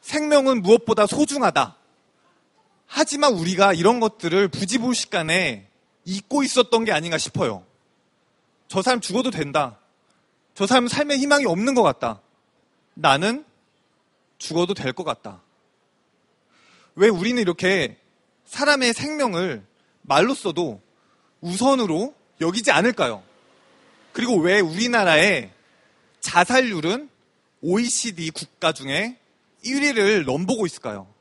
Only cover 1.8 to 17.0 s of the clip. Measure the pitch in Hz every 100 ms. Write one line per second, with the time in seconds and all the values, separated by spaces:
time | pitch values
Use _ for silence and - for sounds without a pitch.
1.8 | _ _ _ _ _ _ _ _ _ _
2.8 | _ - 311 285 294 196 165 185 196 170
3.8 | 180 247 220 - 170 180 196 - 190 240
4.8 | 240 233 - 196 156 175 165 107 98 _
5.8 | _ _ 170 190 - 285 269 254 240 226
6.8 | 226 156 170 156 - - 147 98 - _
7.8 | _ _ _ _ _ _ _ _ _ 190
8.8 | 190 247 - 196 254 202 143 147 135 107
9.8 | _ _ _ _ _ _ _ - 196 254
10.8 | 240 269 294 277 285 285 254 170 233 254
11.8 | 185 127 120 107 _ _ _ _ _ _
12.8 | _ - 151 139 190 262 311 _ _ _
13.8 | _ _ _ _ _ _ - 170 175 202
14.8 | 131 127 156 113 104 92 _ _ _ _
15.8 | _ _ _ _ _ _ _ _ _ _
16.8 | _ -